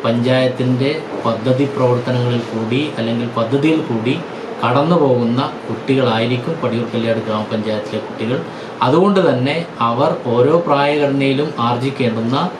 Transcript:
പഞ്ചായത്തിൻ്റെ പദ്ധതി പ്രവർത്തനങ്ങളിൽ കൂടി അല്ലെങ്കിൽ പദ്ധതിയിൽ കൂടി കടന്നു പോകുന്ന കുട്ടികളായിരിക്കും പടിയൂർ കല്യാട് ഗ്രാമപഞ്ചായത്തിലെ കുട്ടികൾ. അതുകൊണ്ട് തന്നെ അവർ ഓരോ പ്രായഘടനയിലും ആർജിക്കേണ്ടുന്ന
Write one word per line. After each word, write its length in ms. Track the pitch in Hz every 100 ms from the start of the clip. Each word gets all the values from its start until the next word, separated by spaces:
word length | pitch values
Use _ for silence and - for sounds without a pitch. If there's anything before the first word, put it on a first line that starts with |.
പഞ്ചായത്തിൻ്റെ 960 | 113 120 123 131 127 - 127 123 135 156 - -
പദ്ധതി 400 | 117 113 127 127 139 -
പ്രവർത്തനങ്ങളിൽ 640 | 123 120 127 127 123 120 -
കൂടി 300 | 110 113 127 151 -
അല്ലെങ്കിൽ 300 | 117 117 120 117
പദ്ധതിയിൽ 440 | 113 139 156 156 -
കൂടി 260 | 113 117 165 - - - -
കടന്നു 340 | 117 135 165 175
പോകുന്ന 380 | 139 120 117 123 147 - -
കുട്ടികളായിരിക്കും 880 | 117 - 135 123 113 117 123 160 165
പടിയൂർ 240 | 123 113 113
കല്യാട് 260 | 110 113 110 110
ഗ്രാമപഞ്ചായത്തിലെ 720 | 107 107 110 107 107 - 107 -
കുട്ടികൾ. 320 | - 113 151 - - - -
അതുകൊണ്ട് 380 | 123 156 196 190 165
തന്നെ 380 | 123 135 165 170 -
അവർ 300 | 117 120 139 - 123
ഓരോ 200 | 117 139 170 156
പ്രായഘടനയിലും 840 | 147 143 147 139 139 135 135 151 -
ആർജിക്കേണ്ടുന്ന 800 | 120 120 135 131 120 110 113 139 180